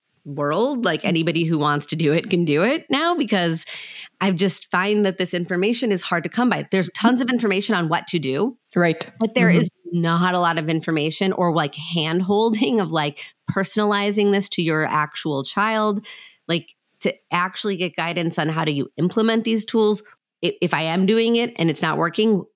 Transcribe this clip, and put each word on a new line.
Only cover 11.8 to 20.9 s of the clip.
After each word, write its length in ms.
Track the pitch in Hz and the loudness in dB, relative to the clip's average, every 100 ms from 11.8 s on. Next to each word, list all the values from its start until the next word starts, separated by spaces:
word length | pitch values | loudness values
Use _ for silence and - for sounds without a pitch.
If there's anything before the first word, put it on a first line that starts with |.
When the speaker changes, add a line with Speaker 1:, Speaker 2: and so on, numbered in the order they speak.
| 165 170 156 170 185 202 226 214 262 233 | -6 -2 0 0 2 2 2 2 2 2
Speaker 1:
of, 120 | 175 | 0
like, 400 | 160 151 151 - - - | 0 -2 -4 -12 -12 -6
personalizing 800 | - 190 - 208 202 202 208 202 | -4 -2 0 0 2 0 2 2
this 160 | 202 196 | 2 0
to 120 | - | -2
your 220 | 165 156 151 | 0 0 0
actual 580 | 147 151 - 156 139 | 0 -2 -4 -4 -4
child, 640 | 135 - 208 220 214 208 - - - _ - | -4 -2 0 0 0 -2 -6 -16 -20 _ -4
like, 260 | 165 - _ _ - | -4 -4 _ _ -6
to 140 | - - _ | -4 -4 _
actually 440 | 175 185 190 208 190 | -2 -2 -4 -6 -4
get 180 | 175 151 | -4 -4
guidance 420 | 170 170 170 170 | -4 -2 -2 -2
on 100 | 156 | -2
how 140 | 160 160 | -2 -2
do 80 | |
you 160 | 143 - - | -2 -4 -2
implement 460 | 180 220 220 226 226 | -2 2 2 2 0
these 200 | 220 220 | -2 0
tools, 380 | 226 214 208 - _ _ _ 170 | 2 2 2 -4 _ _ _ -6
i-, 120 | - | -2
if 120 | 175 151 | 0 0
I 80 | |
am 240 | 160 | 0